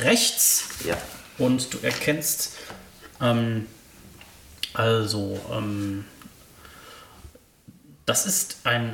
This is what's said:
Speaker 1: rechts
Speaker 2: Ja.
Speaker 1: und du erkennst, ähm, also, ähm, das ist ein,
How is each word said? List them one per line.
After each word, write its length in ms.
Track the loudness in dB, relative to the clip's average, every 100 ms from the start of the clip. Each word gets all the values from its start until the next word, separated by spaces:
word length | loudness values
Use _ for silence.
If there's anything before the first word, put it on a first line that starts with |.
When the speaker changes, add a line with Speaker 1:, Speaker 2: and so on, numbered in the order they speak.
Speaker 1:
rechts 680 | 4 4 4 4 4 4 0 -6
Speaker 2:
Ja. 140 | -4 -4 -6 -14 -18 0
Speaker 1:
und 340 | 2 4 0 -2
du 20 |
erkennst, 720 | -2 0 0 0 0 -2 -4 -8 -16 -16 -18 -20 -20 -2
ähm, 460 | 2 4 2 0 -4 -12 -20 -20 -20 -20 -20 -20 -20 -10 -8
also, 680 | 2 4 4 2 0 -2 -4 -4
ähm, 520 | -4 -2 -2 -2 -4 -8 -16 -20 -20 -20 -20 -20 -20 -20 -20 -20 -20 -20 -20 _ _ -20 -20 -20 -12 0
das 200 | 0 2
ist 320 | 0 -2 -4
ein, 300 | 0 0 0